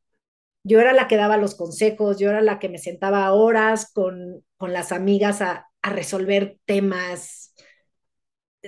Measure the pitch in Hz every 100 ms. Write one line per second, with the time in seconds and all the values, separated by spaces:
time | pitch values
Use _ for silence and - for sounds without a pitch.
0 | _ _ _ _ _ _ 190 220 240 262
1 | 254 220 208 214 202 - 165 - 214 214
2 | 214 196 202 208 214 202 196 175 175 175
3 | 196 202 196 196 226 220 220 226 - -
4 | 185 185 180 180 _ - 185 180 170 180
5 | 190 202 202 202 185 175 - _ 196 196
6 | 156 196 190 202 196 - - 202 196 185
7 | 180 175 - - - _ _ _ _ _
8 | _ _ _ _ _ _